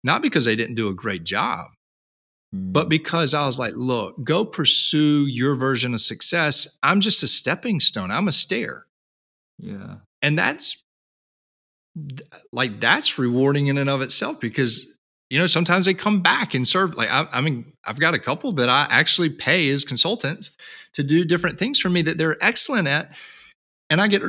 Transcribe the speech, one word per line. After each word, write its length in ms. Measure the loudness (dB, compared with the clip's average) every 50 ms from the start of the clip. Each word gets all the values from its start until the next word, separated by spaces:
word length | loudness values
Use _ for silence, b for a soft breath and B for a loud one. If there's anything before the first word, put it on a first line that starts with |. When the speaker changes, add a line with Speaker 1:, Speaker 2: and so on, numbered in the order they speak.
| 2
Speaker 1:
not 180 | 2 0 2
because 240 | 0 0 0 2 2
they 100 | 2 0
didn't 200 | 0 -2 -4 -4
do 120 | -4 -2 -2
a 40 | -4
great 300 | -4 -6 -6 -6 -6 -6
job, 480 | -6 -4 -2 -2 -4 -4 -8 -10 -16 _ _ _ _ _ _ _ _ _ _ _ _ _ _ _ _
but 360 | -10 -8 -8 -2 0 0 0
Speaker 2:
Mm. 20 | 2
Speaker 1:
because 440 | 0 -2 0 -2 -2 0 0 0 0
I 120 | 0 0
was 120 | -2 -2
like, 160 | -2 -4 -6 -6
"Look, 460 | -4 -4 -2 -2 -2 -4 -6 -10 -10 -4
go 200 | -2 0 0 0
pursue 800 | -2 -4 0 2 2 2 2 2 2 2 2 4 4 4 2 2
your 280 | 0 0 0 0 0 0
version 380 | 0 0 0 0 0 -2 -2 -2
of 80 | -2
success. 680 | -2 -4 -4 -4 -4 -2 0 0 0 0 0 0 -2 -4 -4 _ 0
I'm 160 | 2 2 4
just 240 | 4 2 2 2 2
a 40 |
stepping 520 | 0 -2 0 0 -2 -4 -4 -2 -4 0 4
stone. 320 | 2 2 2 0 -4 -2
I'm 160 | -2 -2 0
a 40 | 2 2
stair." 520 | 0 0 0 -2 -4 -4 -6 -10 -14 _ _ _ _ _ _ _ _ _ _ _ _ _ _ _
Speaker 2:
Yeah. 400 | -16 -14 -12 -12 -12 -12 -14 -16 -18 _ _ _ _
Speaker 1:
And 160 | 0 2 2
that's, 460 | 2 2 0 -2 -2 -6 -6 -6 _ _ _ _ _ _ _ _ _ _ _ _ _ _ _ _ _ _ _ _ _ _ _ _
th-, 260 | -14 -14 -12 -14 -16 -16 _ -20 -20 _ _
like, 280 | -4 -4 -4 -4 -4 -2
that's 360 | 2 2 2 2 2 -2 0
rewarding 500 | 0 0 2 2 4 2 4 4 2 2
in 100 | 2 2
and 120 | 0 0 0
of 120 | -2 -2
itself 380 | 0 0 0 0 0 -4 -6 -6
because, 480 | -6 -4 -2 -2 -2 -2 -2 -6 -10 -14 _ _ _ _ _ _ _ _
you 100 | -2 0
know, 80 | 2
sometimes 380 | 2 2 2 2 2 2 2 2
they 80 | 2 0
come 280 | 0 0 0 0 2
back 320 | 2 2 2 2 -2 -2 -2
and 140 | 0 0
serve. 280 | 2 2 2 0 0 0
Like, 140 | -2 -2 0
I, 180 | 0 0 -2 -2
I 100 | -2 -2
mean, 320 | -2 0 -2 -4 -8 -14 _ _ -12
I've 140 | -10 -4 0
got 140 | 0 2 2
a 60 | 0
couple 340 | -2 -2 -4 -2 -4 -4 0
that 160 | 2 4 4
I 180 | 4 4 4 4
actually 400 | 2 2 4 2 2 2 0 0
pay 400 | -2 -2 0 0 2 2 2 2
as 140 | 0 0 -2
consultants 680 | -2 0 0 0 0 0 -2 -4 -6 -6 -8 -12 -16 _ B B B B B B B B
to 100 | -6 0
do 200 | 2 4 2 4
different 320 | 2 0 0 0 -4 -2 -2
things 200 | -4 0 0 0
for 100 | 2 2
me 120 | 2 2 2
that 140 | 0 0
they're 200 | 0 0 0 0 0 0
excellent 440 | 0 2 2 0 2 2 0 0
at. 240 | 0 0 -2 -2 B B B B B B B B B B _ _ _ _ _ _ _
And 100 | 2 4
I 60 | 4
get 140 | 4 2 2 0